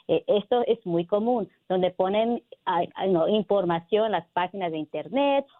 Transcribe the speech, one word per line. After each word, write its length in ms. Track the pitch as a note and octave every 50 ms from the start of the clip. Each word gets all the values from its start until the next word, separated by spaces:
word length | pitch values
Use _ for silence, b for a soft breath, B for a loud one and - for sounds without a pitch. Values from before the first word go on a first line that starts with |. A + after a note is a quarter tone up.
| B -
Eh, 160 | D#3+ D#3+ -
esto 380 | - F#3+ G#3 G3+ - B3 B3 A#3+
es 180 | - A3 A3+ -
muy 220 | F#3 E3+ E3 E3+
común, 420 | E3+ G#3 G#3 G#3+ A#3 B3+ A#3+ F#3+ E3+ _ _ _ -
donde 240 | F#3 F#3 F3+ F3+ F3+
ponen, 500 | - F#3+ F#3 G3 G#3+ A3+ A#3 A#3+ A#3 - _ - - _
ah, 160 | - F3+ E3+ F3 - -
ah, 100 | - -
no, 220 | F#3+ F#3+ E3 E3 C#3
información, 840 | G#3 G#3+ F#3+ - G3+ G3+ F#3 E3+ E3+ E3+ E3+ - - G#3 A3 A3
las 160 | G3+ E3+ E3 - _
páginas 400 | F3+ F3+ F3+ - G3+ F#3 E3+ D#3+
de 60 | D#3
internet 680 | D3+ - - D3+ D3+ D#3 F#3 C4+ C#4+ C#4+ C#4 C#4 C#4 b b b